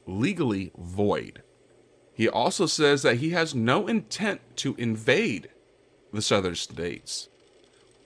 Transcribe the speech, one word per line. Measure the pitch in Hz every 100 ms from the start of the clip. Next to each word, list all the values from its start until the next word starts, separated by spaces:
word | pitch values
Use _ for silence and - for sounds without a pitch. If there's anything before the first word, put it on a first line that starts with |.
| -
legally | 95 147 175 135 98 92 -
void. | 87 92 104 76 52 - - _ _ _ _ _ _
He | - 110
also | - 139 - 165
says | - 147 143
that | 135 120
he | 160
has | 175 160
no | 135 113 147 190
intent | 226 - - 208 - - -
to | 139 -
invade | 117 110 110 147 220 95 - - _ _ _ _ _
the | 104
southern | - 104 92 82
states, | - - 85 50 - - - _ _ _ _ _ _ _